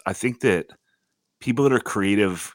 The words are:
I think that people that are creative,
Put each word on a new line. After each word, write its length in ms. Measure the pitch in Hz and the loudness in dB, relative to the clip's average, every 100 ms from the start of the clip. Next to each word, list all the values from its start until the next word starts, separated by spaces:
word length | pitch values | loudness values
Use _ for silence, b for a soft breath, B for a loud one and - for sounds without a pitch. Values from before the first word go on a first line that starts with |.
| 95 | -8
I 60 | |
think 260 | 95 123 120 | -4 -6 -2
that 260 | 123 87 - - _ _ _ _ _ _ | 0 0 -2 -16 _ _ _ _ _ _
people 240 | 127 123 | -4 2
that 80 | 139 | 2
are 60 | 123 | 2
creative, 720 | - 104 98 101 98 90 - | 0 -2 2 2 2 -2 -12